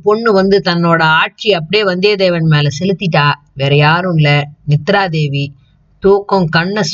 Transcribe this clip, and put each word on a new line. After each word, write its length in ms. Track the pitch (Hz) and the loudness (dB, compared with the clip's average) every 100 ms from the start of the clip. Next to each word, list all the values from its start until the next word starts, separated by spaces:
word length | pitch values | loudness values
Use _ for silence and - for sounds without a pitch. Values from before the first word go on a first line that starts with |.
பொண்ணு 300 | 208 220 233 | -2 0 2
வந்து 280 | 190 190 196 190 | 2 2 0 0
தன்னோட 360 | 170 170 165 | 0 0 2
ஆட்சி 520 | 160 160 208 - 220 | 2 0 -2 -4 -2
அப்படியே 300 | 175 156 208 | -2 0 -2
வந்தியத்தேவன் 580 | 196 180 202 202 190 170 | 0 0 0 2 0 0
மேல 260 | 160 147 143 - | 2 2 0 -2
செலுத்திட்டா. 520 | 185 185 190 156 147 139 _ | -4 -4 -2 0 0 -2 _
வேற 220 | - 139 143 | -6 0 2
யாரும் 400 | 147 170 180 160 | 2 2 0 0
இல்ல, 320 | 147 147 139 - - | 2 0 -2 -8 -2
நித்ரா 420 | 147 156 202 190 | -2 0 0 0
தேவி. 440 | 160 147 139 139 - _ _ _ _ | -2 -4 -4 -6 -10 _ _ _ _
தூக்கம் 480 | 196 196 - 196 165 | 2 2 2 -2 0
கண்ணை 360 | 165 180 208 175 | -2 -2 -2 -4